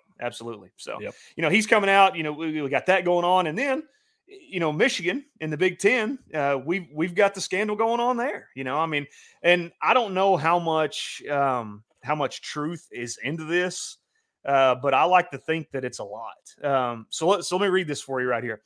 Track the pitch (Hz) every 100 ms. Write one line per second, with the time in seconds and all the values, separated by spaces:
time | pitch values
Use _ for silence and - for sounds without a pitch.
0 | _ - 120 - 117 104 92 - - -
1 | 101 - - - 160 208 214 220 196 196
2 | 190 170 151 147 160 156 139 135 - 190
3 | 175 175 175 185 170 170 277 269 302 _
4 | _ _ _ 131 - 185 160 151 254 -
5 | 170 247 - _ 156 151 185 180 202 247
6 | 214 277 - 156 143 139 131 190 165 151
7 | 175 175 202 196 - 185 214 208 226 233
8 | 240 240 254 320 - 135 131 143 165 151
9 | 143 - - _ 165 180 170 - - 247
10 | 214 185 196 175 160 175 170 156 151 -
11 | - - 123 143 139 127 110 104 _ _
12 | 127 151 135 - - 151 151 170 - 110
13 | 120 - 120 160 156 175 180 - - -
14 | _ _ _ _ 139 139 131 127 139 135
15 | 165 180 175 139 - 160 151 135 123 -
16 | 101 107 110 - - - 147 135 123 117
17 | - - 160 196 156 180 202 185 160 143
18 | - 131 127 117 120 110